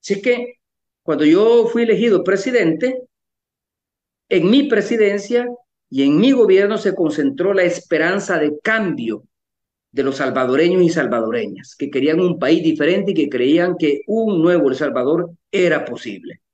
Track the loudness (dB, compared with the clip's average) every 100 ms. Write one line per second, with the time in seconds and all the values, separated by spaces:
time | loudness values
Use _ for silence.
0 | -4 -4 0 -2 -4 -14 _ _ _ _
1 | -4 0 4 4 6 4 2 0 0 2
2 | 2 2 2 -2 0 0 0 0 -2 -4
3 | -10 _ _ _ _ _ _ _ _ _
4 | _ _ _ 0 4 2 2 0 0 0
5 | 0 0 -2 -2 -2 -10 _ _ _ 0
6 | 2 4 4 4 6 4 4 0 -4 -2
7 | -2 -2 -4 -2 -2 0 0 -2 -4 -2
8 | 0 -2 -2 -2 -2 -4 -4 -2 -2 -6
9 | -6 -8 _ _ _ _ _ _ _ -4
10 | -4 -2 -4 -2 0 2 2 2 2 0
11 | -2 -2 -4 -4 -6 -12 -20 -10 -6 -2
12 | 0 0 0 -2 0 2 2 0 0 0
13 | -2 -2 -2 0 2 2 0 0 -2 -2
14 | -2 -2 0 0 2 2 0 -2 -4 -2
15 | -2 -2 -4 -12 _ -2 0 0 -4 -12
16 | -12 -14 -16 -20 _